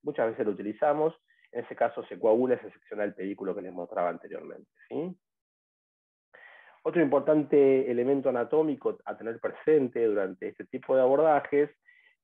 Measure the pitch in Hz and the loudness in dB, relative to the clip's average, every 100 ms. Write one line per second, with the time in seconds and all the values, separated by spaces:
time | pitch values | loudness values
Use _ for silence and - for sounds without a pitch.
0 | 147 143 135 135 107 95 101 107 151 147 | -8 -4 -4 -2 -4 -4 -8 -2 0 0
1 | 156 - _ _ _ 120 117 135 117 120 | -2 -4 _ _ _ -12 -12 -4 -4 -4
2 | - 92 110 113 127 120 101 - _ 104 | -12 -2 2 2 2 -2 -4 -20 _ -6
3 | 104 101 98 98 98 98 90 90 87 92 | -6 -6 -10 -6 -6 -8 -10 -12 -8 -4
4 | 87 82 85 82 78 - - _ - 123 | -4 -4 -12 -14 -14 -18 -20 _ -12 -10
5 | 175 175 _ _ _ _ _ _ _ _ | -10 -12 _ _ _ _ _ _ _ _
6 | _ _ _ - - - - _ 160 170 | _ _ _ -20 -20 -20 -20 _ -2 2
7 | 143 139 139 156 143 147 135 135 127 120 | 2 2 4 2 4 6 6 4 2 0
8 | 123 139 135 123 113 156 156 135 113 - | 0 0 0 -2 0 0 0 -2 -4 -6
9 | - 107 107 117 - - - 156 127 120 | -10 -10 -10 -8 -8 -4 2 2 2 0
10 | 113 101 95 92 98 - 101 131 - 131 | 0 0 -2 -6 -12 -12 -12 -10 0 2
11 | 127 139 160 147 - 143 147 _ _ _ | 4 4 4 2 2 0 0 _ _ _
12 | _ _ | _ _